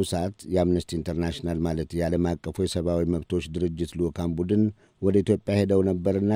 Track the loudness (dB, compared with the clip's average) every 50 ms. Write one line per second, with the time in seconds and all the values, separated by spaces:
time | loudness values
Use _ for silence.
0 | 2 2 0 -2 -2 -4 -6 -10 -6 -2 0 2 4 4 2 0 0 -2 -6 -6
1 | -4 -4 -2 -2 -2 -2 -4 -4 -4 -4 -2 -2 -2 -2 -2 -4 -4 -4 -4 -2
2 | 0 0 2 2 0 0 -2 -4 -6 -8 -4 -2 -2 -2 -2 -2 0 0 0 2
3 | 2 0 0 -2 -2 -2 -4 -4 -4 -4 -4 -2 -2 -2 -2 -4 -6 -6 -2 -2
4 | -2 -2 -2 -2 -4 -2 -2 -2 -2 0 2 2 2 2 0 -4 _ _ _ _
5 | 0 2 4 4 4 4 0 0 0 0 2 2 2 4 4 4 4 2 0 0
6 | 0 0 0 2 2 2 0